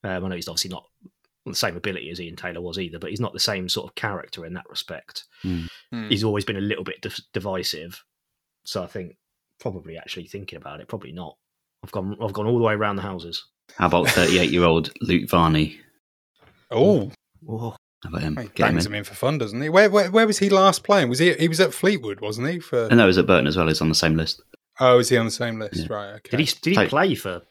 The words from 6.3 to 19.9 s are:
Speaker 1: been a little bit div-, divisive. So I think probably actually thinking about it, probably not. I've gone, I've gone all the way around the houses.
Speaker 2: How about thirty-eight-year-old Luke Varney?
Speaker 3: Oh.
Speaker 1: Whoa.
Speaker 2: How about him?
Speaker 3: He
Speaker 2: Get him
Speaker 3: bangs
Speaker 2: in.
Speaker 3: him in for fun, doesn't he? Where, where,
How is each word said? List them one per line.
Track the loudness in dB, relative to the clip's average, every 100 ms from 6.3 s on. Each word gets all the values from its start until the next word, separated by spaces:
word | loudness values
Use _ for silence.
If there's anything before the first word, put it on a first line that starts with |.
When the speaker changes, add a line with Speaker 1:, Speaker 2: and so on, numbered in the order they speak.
| -4 -6
Speaker 1:
been | -6
a |
little | -6 -6
bit | -8 -12
div-, | -14 -14 _
divisive. | -10 -8 -6 -6 -10 -14 -20 _ _ _ _ _ _ -12
So | -10
I | -10
think | -12 -14 _ _ _ _ _
probably | -10 -10 -14 -18
actually | -14 -14 -14
thinking | -14 -14 -16
about | -16 -18
it, | -12
probably | -14 -12
not. | -14 -14 -16 _ _ _ _
I've | -12
gone, | -8 -8 -6
I've | -6
gone | -4 -2
all | 2
the | 2
way |
around | 0 -2 -4
the |
houses. | -8 -10 -10 -14 -14 _ _ 0
Speaker 2:
How | 2
about | 4 4
thirty-eight-year-old | 4 4 4 4 4 4 4 0 -6
Luke | 0 0 2
Varney? | 4 4 4 2 -4 _ _ _ _ _ _ _ _ _
Speaker 3:
Oh. | 2 4 4 0 -10 _ _
Speaker 1:
Whoa. | -10 -8 -8 -10 _ _
Speaker 2:
How | -10
about | -6
him? | -4 -6
Speaker 3:
He | -8 0
Speaker 2:
Get | 2
him | 2
Speaker 3:
bangs | 0
Speaker 2:
in. |
Speaker 3:
him | -6
in |
for | -10 -4
fun, | -2 0
doesn't | -4 -4
he? | 2
Where, | 4
where, | 6